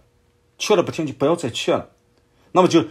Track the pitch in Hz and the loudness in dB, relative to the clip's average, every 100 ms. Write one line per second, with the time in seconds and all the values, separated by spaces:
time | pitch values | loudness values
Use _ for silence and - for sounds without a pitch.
0 | _ _ _ _ _ - - 196 131 - | _ _ _ _ _ -8 0 0 0 -4
1 | 151 120 139 175 127 - - 139 - _ | -8 -2 0 0 -4 -6 -2 -2 -4 _
2 | _ _ _ _ _ 180 175 165 156 | _ _ _ _ _ 2 4 4 0